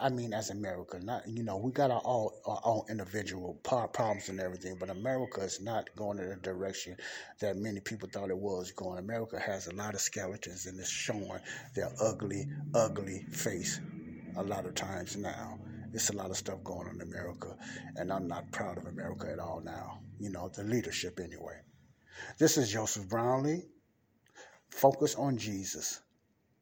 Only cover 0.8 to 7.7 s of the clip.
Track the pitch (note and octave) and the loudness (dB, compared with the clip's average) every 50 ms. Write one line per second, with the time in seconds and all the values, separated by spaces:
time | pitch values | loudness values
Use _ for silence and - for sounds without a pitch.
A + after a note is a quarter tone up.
0.8 | F2+ - - F2+ F2+ G2+ B2 G#2+ - G#2 A2+ A#2 A#2 A2 F#2+ F#2+ G#2+ C3 B2 C#3 | -4 -6 -8 -6 -4 -2 -2 -2 -2 -4 -2 -2 0 0 0 0 0 2 4 6
1.8 | C#3+ C3 B2 A2 - - B2+ A#2+ G#2+ G#2 - - - - - - - A#2 A2+ G#2+ | 6 6 6 4 4 4 4 4 4 2 -2 -2 -4 -2 -2 2 4 4 4 4
2.8 | - - A2 A2 F#2+ F2+ G2+ G#2+ G2+ F#2 F#2+ F#2 F2+ F2 E2 - - - C3+ B2 | 2 0 -2 -2 -2 -2 -2 -2 -2 -2 -4 -4 -4 -6 -6 -4 2 4 4 4
3.8 | A2 - - - A#2+ A2 G#2 G2+ - - F#2+ F#2+ F#2 F2+ F2+ F2 F2 F#2 F#2 F2+ | 4 2 2 2 4 4 2 2 0 -4 -2 -2 -2 -2 -2 -4 -6 -6 -6 -4
4.8 | F#2 F#2 F#2+ F#2 G#2+ B2+ C3 - D#3 - - - - F2+ - - F#2+ A2+ A2+ G#2+ | -4 -4 -4 -2 0 0 2 2 0 0 0 -2 -2 -2 -2 -4 -2 0 0 0
5.8 | - - - - G#2+ G#2 G2+ G2+ F#2 F#2 G2 F2+ F#2 F#2+ F#2 F2+ F#2+ F#2+ F#2 - | 0 -2 -4 -2 -2 -2 0 -2 -2 -4 -4 -4 -4 -4 -2 0 -2 -2 -2 -2
6.8 | - - F#2 - - - - - - - - - G#2+ G#2 F#2+ F#2+ G#2 A2 | -6 -6 -8 -8 -8 -8 -8 -8 -10 -12 -4 0 0 2 2 2 0 0